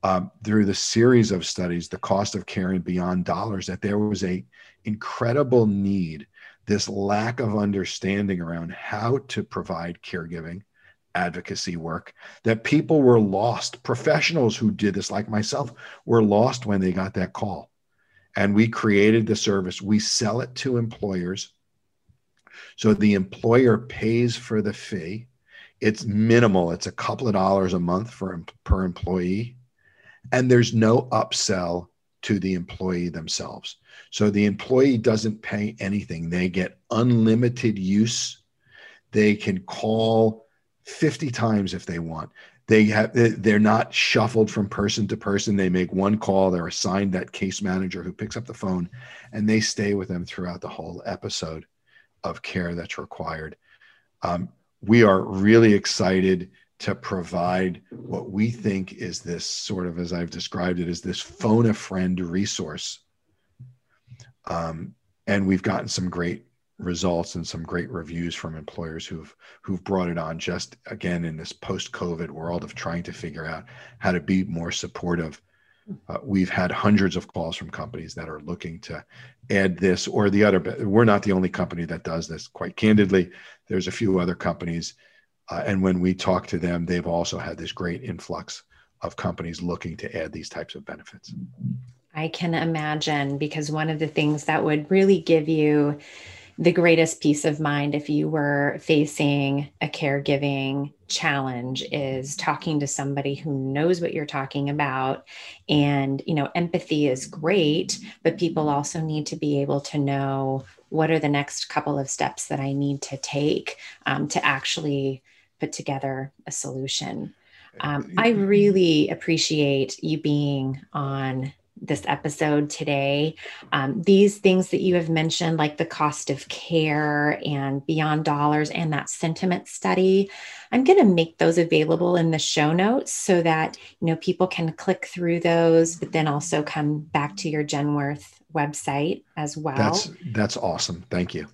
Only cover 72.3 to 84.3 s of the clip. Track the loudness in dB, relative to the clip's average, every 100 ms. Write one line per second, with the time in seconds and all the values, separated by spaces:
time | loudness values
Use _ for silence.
72.3 | -10 -6 -6 -8 -12 -8 -8 -8 -12 -12
73.3 | -10 -10 -12 -14 -20 -20 -6 -2 0 2
74.3 | 0 0 -6 -6 -8 -10 -8 -4 -2 -4
75.3 | -10 _ _ _ _ -16 -16 _ -10 0
76.3 | 0 2 0 -2 0 2 4 2 -2 -8
77.3 | -8 -8 -8 -12 -12 -12 -12 -14 -12 -12
78.3 | -14 -10 -10 -10 -12 -12 -14 -14 -20 -20
79.3 | _ -2 2 2 2 2 2 0 2 2
80.3 | 6 6 4 0 -6 2 6 6 6 4
81.3 | 2 0 -2 -6 -4 -6 -6 -6 -6 -6
82.3 | -12 -14 -10 -10 0 4 6 6 4 2
83.3 | -4 -20 -20 _ -4 -4 -4 0 2 0